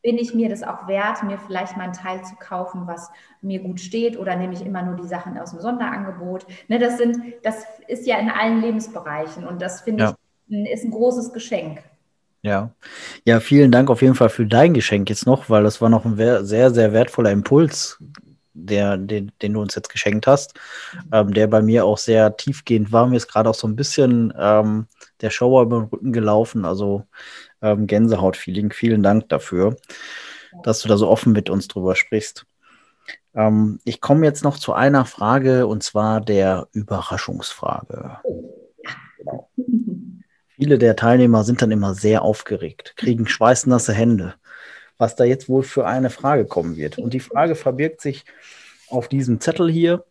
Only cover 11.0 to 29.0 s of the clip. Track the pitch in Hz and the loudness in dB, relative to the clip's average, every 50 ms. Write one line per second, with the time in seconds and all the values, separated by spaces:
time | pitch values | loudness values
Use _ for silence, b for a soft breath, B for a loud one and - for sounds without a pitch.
11 | 240 247 247 247 226 - - 226 - - 233 180 165 160 151 - _ _ _ _ | 0 0 0 -2 -8 -10 -12 -14 -10 -8 -8 -8 -8 -10 -14 -16 _ _ _ _
12 | _ _ _ _ _ _ _ _ - 104 101 98 107 117 _ _ B B B B | _ _ _ _ _ _ _ _ -6 -4 -4 -4 -4 -8 _ _ B B B B
13 | B B B B _ 113 117 113 - - 143 143 143 131 120 123 135 139 120 110 | B B B B _ 2 2 2 2 4 6 6 8 8 8 6 6 4 4 4
14 | 135 131 127 - 123 110 - - 117 104 113 117 151 175 165 120 - - 110 101 | 4 4 6 6 4 4 4 0 -2 2 6 6 6 6 6 2 2 0 0 0
15 | 98 95 107 - - 123 131 131 - - 113 107 104 104 104 - 117 113 117 110 | 0 -2 -4 -2 2 2 2 2 2 2 4 4 4 4 2 2 2 4 4 4
16 | 104 117 110 101 110 120 123 101 98 101 107 113 127 131 120 117 110 107 104 110 | 2 -2 -2 2 2 2 2 2 0 0 2 4 4 6 6 6 4 4 4 2
17 | 120 - - - 117 104 101 104 101 - 139 147 165 143 - - - - - _ | 2 2 0 0 2 2 2 2 2 4 4 4 4 4 0 -6 -10 -10 -12 _
18 | - - - - _ _ _ _ _ _ _ 73 85 95 104 101 101 101 101 92 | -20 -20 -20 -20 _ _ _ _ _ _ _ -18 -6 -2 -2 0 0 0 -2 -4
19 | 98 98 107 104 98 104 _ _ - 104 107 110 104 101 - 104 - - - - | -4 -6 -6 -6 -6 -8 _ _ -6 -4 -4 -4 -4 -4 -6 -10 -12 -10 -10 -4
20 | - 104 104 110 - 131 139 139 - - B B B B B B B B B B | -2 -2 -2 0 4 4 4 4 2 -10 B B B B B B B B B B
21 | B - 110 110 107 101 98 107 107 107 110 110 107 110 113 117 95 101 107 - | B 0 2 2 2 2 2 2 2 4 4 4 4 4 4 4 4 2 0 0
22 | - - 113 110 110 107 107 - - 143 139 - _ - 120 110 104 104 113 113 | 0 2 4 4 4 4 2 -2 -6 -6 -6 -6 _ 0 0 0 0 2 4 4
23 | 120 123 127 117 - - - 107 110 113 110 - - 110 107 117 143 - - - | 4 4 2 0 -2 -2 0 0 2 2 0 -2 -4 -6 -4 -4 -6 -4 2 2
24 | 139 123 123 117 117 110 - - 78 104 107 107 107 107 104 110 110 _ b b | 4 4 4 2 2 0 -2 -2 2 4 4 4 4 2 -2 -4 -6 _ b b
25 | b b b _ - 107 - - 127 123 131 131 120 113 120 117 110 110 - - | b b b _ -6 -6 -2 0 2 6 6 6 6 4 2 -2 -2 -4 -8 -8
26 | - 135 113 117 107 107 104 107 117 - - 113 95 82 95 95 104 101 101 101 | -4 -4 -2 0 2 2 2 2 2 0 -2 -4 -2 -2 -2 -2 -2 -2 -4 -4
27 | 101 _ B B B B B B B B B B - 107 104 101 107 95 104 104 | -8 _ B B B B B B B B B B 0 0 2 2 0 0 2 2
28 | 113 113 113 95 95 95 92 - - - 92 101 104 104 - - - 113 113 104 | 4 4 2 2 2 0 -2 -2 -10 -8 -6 -4 -4 -4 -4 -2 0 2 2 4